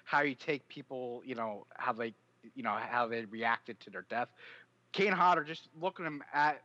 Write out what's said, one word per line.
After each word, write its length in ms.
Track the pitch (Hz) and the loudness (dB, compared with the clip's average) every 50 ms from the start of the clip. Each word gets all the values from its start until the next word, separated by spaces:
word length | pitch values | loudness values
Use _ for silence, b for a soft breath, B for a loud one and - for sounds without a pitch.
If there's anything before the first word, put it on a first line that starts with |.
| B | B
how 180 | B - 147 147 | B 2 4 4
you 120 | 147 131 | 2 0
take 320 | - - - 151 139 - - | -2 -2 -2 -2 -2 -4 -10
people, 540 | - 143 139 - 139 131 127 123 120 123 - | -14 -14 -12 -8 -8 -6 -6 -6 -6 -8 -8
you 120 | 123 127 | -6 -4
know, 300 | 113 113 110 104 101 - - - | -4 -4 -4 -4 -6 -10 -14 -10
how 160 | - - 127 120 | -4 -2 -2 0
they, 200 | 110 120 117 110 _ _ _ _ _ - 113 - | 0 -2 -4 -6 _ _ _ _ _ -20 -18 -12
you 80 | 135 120 | -6 -2
know, 80 | 113 104 | -2 -2
how 320 | 110 117 - 120 120 120 | -2 -2 -2 0 0 0
they 180 | 113 117 117 113 | 0 0 -4 -4
reacted 520 | 104 104 113 113 117 117 110 - - 117 - | -6 -6 -2 0 2 0 0 -2 -6 -14 -14
to 100 | - - | -14 -14
their 140 | 101 92 90 - | -12 -12 -8 -4
death. 180 | 113 117 123 - _ B B B B B B B B _ _ _ - | -4 -4 -4 -4 _ B B B B B B B B _ _ _ -2
Kane 200 | - 190 208 190 | 2 2 4 4
Hodder, 320 | 180 175 180 180 165 147 | 6 8 8 8 6 4
just 240 | 147 160 160 - - - 160 | 0 -4 -10 -12 -16 -10 -4
looking 240 | 165 185 185 - 175 | -4 -4 -4 -4 -4
him 180 | 156 151 143 - - - | -6 -6 -6 -8 -4 0
at, 280 | 143 147 151 147 139 - | 2 4 4 2 0 -4